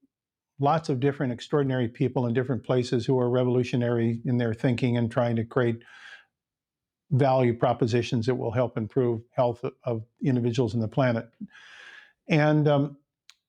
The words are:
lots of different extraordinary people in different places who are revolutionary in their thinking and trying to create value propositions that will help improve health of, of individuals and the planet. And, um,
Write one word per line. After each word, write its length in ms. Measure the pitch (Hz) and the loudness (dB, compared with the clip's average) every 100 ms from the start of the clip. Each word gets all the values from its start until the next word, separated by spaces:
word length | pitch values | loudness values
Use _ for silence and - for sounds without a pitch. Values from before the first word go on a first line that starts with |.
| _ _ _ _ _ - | _ _ _ _ _ -2
lots 300 | 139 160 160 | 0 0 -2
of 100 | 131 | 0
different 340 | 139 139 131 | 0 0 -4
extraordinary 540 | 123 - 151 135 127 113 | -6 -2 -2 0 0 -2
people 400 | - 131 135 120 | -2 -2 0 0
in 60 | |
different 300 | 123 123 113 | 0 -2 -4
places 420 | - 127 123 127 113 | 0 -2 0 -2 0
who 120 | 127 | 0
are 100 | 123 | 2
revolutionary 920 | 127 127 123 123 123 120 120 117 117 135 | 2 2 0 0 0 0 0 0 -2 -2
in 120 | 123 | -2
their 160 | 117 | -2
thinking 440 | 110 139 113 123 120 | 0 0 0 0 0
and 120 | 113 | 0
trying 260 | 127 120 113 | 0 0 -2
to 80 | 110 | -2
create 340 | 131 120 117 - - - - _ _ _ _ _ _ _ _ - | 0 0 -2 -10 -20 -20 -20 _ _ _ _ _ _ _ _ -2
value 420 | 127 135 131 123 | 0 2 4 2
propositions 720 | 113 131 120 117 120 - 123 120 | 2 0 0 0 0 0 -2 -2
that 100 | 123 | -2
will 160 | 117 | -2
help 260 | 107 117 123 | -2 -2 -4
improve 440 | 107 139 120 113 - - | -4 0 0 -2 -4 -2
health 280 | 120 117 | -2 -2
of, 100 | - - | -8 -8
of 200 | 127 113 110 _ | -6 -6 -8 _
individuals 520 | 160 123 120 117 113 | -2 0 0 0 0
and 100 | 117 | -2
the 40 | 107 | -2
planet. 420 | - 127 113 - - 208 - - - - - - _ - | 0 0 0 -6 -14 -20 -20 -20 -20 -20 -20 -20 _ 0
And, 400 | 156 151 151 151 | 2 4 4 4
um, 300 | 143 147 - _ _ _ _ | 2 0 -6 _ _ _ _